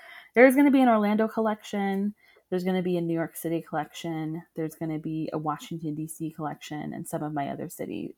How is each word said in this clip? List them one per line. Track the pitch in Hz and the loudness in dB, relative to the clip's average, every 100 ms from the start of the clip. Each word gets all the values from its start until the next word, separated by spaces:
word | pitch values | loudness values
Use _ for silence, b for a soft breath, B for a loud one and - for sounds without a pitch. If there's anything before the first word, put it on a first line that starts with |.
| B B B | B B B
there's | 226 262 262 | 8 8 8
gonna | 285 | 6
be | 269 | 6
an | 254 | 6
Orlando | 214 202 214 220 | 6 4 2 0
collection. | 226 220 214 - 202 196 196 208 - b b _ | 0 -2 -2 -6 -4 -2 0 -2 -6 b b _
There's | 185 | -2
gonna | 180 185 | 0 0
be | 180 175 | 0 0
a | |
New | 170 | 0
York | 165 156 | -2 -2
City | - 165 165 | -4 -4 -4
collection. | - 156 151 - 170 160 156 160 - | -2 -6 -6 -8 -6 -4 -4 -6 -8
There's | - 160 | -6 -6
gonna | - 160 156 | -6 -6 -4
be | 160 160 151 | -4 -6 -4
a | 156 | -4
Washington, | 156 147 - 165 160 | -4 -6 -8 -8 -6
D | 151 156 | -6 -8
C | - 160 | -8 -10
collection | 165 151 156 - 151 147 | -6 -8 -8 -10 -8 -8
and | 151 165 | -10 -8
some | 160 | -6
of | 151 | -4
my | 147 139 | -4 -6
other | 135 151 | -6 -10
city, | - - 90 - | -10 -8 -8 -10